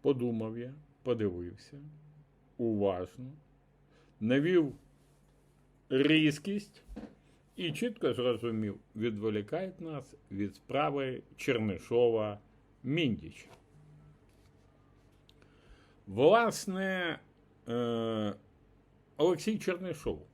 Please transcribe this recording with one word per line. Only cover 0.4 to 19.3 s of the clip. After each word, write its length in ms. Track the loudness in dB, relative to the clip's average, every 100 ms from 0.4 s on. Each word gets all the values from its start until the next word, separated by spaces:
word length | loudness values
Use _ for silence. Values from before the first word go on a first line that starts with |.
| -4 -8
я, 160 | -10 -14 -20 _
подивився, 720 | -4 0 0 -2 -10 -12 -20 -20 -20 -20 -20 -20 _ _ _ _
уважно, 760 | -2 2 2 0 -6 -10 -16 -16 _ _ _ _ _ _ _ _
навів 520 | 2 4 6 4 4 -4 _ _ _ _ _ _ _ _ _ _ _
різкість 920 | 2 6 6 4 2 -4 -6 -6 -20 -18 -16 -16 -20 _ _ _ -6
і 160 | -6
чітко 420 | -2 -4 0 0
зрозумів, 640 | 2 0 0 -2 -2 -2 -4 _ -4
відволікають 840 | -4 -2 -2 -2 -4 -6 -6 -10
нас 340 | -10 -10 -12 -20 _
від 240 | -4 -4
справи 680 | -6 _ -2 0 -2 -4 -6 -12 -8
Чернишова-Міндіча. 2000 | -2 0 0 -4 0 4 4 4 -2 -6 -16 _ _ _ -4 0 0 -2 -6 -18 -20 -20 _ -20 -20 -20 -20 -20 _ _ _ _ _ _ _ _ _ _ _ -20 _ _ _ -20 _ _ -8
Власне, 1120 | 4 6 8 4 0 -6 -4 -2 -2 -4 -6 -12 _ _ _ -6
е, 680 | -4 -2 -2 -2 -2 -2 -6 -16 _ _ _ _ _ _ 0
Олексій 420 | 2